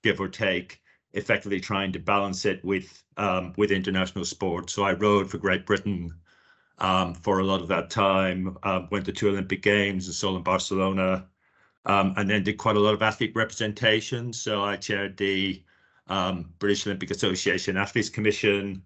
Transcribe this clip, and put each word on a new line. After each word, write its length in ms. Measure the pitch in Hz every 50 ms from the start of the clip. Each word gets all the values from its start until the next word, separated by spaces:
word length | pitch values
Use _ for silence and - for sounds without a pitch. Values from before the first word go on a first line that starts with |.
give 180 | - 113 92 -
or 80 | 98 92
take, 540 | - - 110 95 92 90 90 - - _ _ _ _ _ _ _ -
effectively 440 | 98 104 - 113 101 - 104 98 92
trying 320 | 90 - 104 98 98 95
to 60 | 90 87
balance 460 | - - 101 101 98 98 95 92 -
it 180 | 104 92 92
with, 400 | - 90 98 95 92 - - - _ _ _
um, 380 | - 104 98 92 92 90 90 90
with 140 | 98 104 101
international 560 | 98 95 95 101 95 95 92 92 - 98 85
sport. 420 | 85 - - 98 92 85 87 85 -
So 140 | - -
I 100 | 101 98
rowed 380 | 92 85 104 104 104 101 95 95
for 80 | 98 95
Great 260 | - 95 92 92 95
Britain, 500 | - 104 95 - 104 98 87 85 85 82 82 _ _ _ _ _ _ _ _ _ _ _ _
um, 360 | 92 95 92 92 92 87 87
for 240 | - - - 98 95
a 60 | 95
lot 180 | 95 95 95
of 60 | 87 85
that 200 | 95 85 85 -
time, 680 | - 110 98 98 95 95 95 95 90 92 92 95 92 -
uh, 200 | - 98 95 92 87 82
went 160 | 101 98 95
to 60 | -
two 180 | - - 110 101
Olympic 320 | 98 98 95 95 101 95
Games 440 | - 101 101 104 98 98 98 95 92
and 80 | 92 85
Seoul 220 | - - 98 92
and 80 | 92 85
Barcelona, 800 | 90 95 92 - - 95 95 95 95 95 95 92 92 92 92 92 - _ _ _ _ _ _ _ _ _ _ _
um, 260 | - 101 98 95 95 92 101
and 100 | 104 95
then 140 | 104 107
did 160 | 92 101 - -
quite 180 | - 110 104
a 40 | 104
lot 120 | 101 107
of 80 | 107 95
athlete 320 | 110 110 104 - 123 110 -
representation. 960 | 110 110 107 - - 110 107 104 - 120 113 107 113 110 - 131 120 120 123
So 320 | 113 113 - - 107 101
I 140 | 101 101 101
chaired 400 | 95 - - 107 98 98 95 95
the, 460 | - 101 98 98 95 98 95 95 92 _ _ _ _ _ _ _ _ _ -
um, 440 | 95 98 90 92 92 87 82 82 - _
British 280 | - 101 101 98 -
Olympic 240 | 104 98 95 95 -
Association 680 | 95 - - 98 92 92 - 98 87 92 - - 92 95
Athletes 320 | 101 - - 120 104 -
Commission 720 | - - 107 107 104 - - 107 101 101 98 101 98 95 95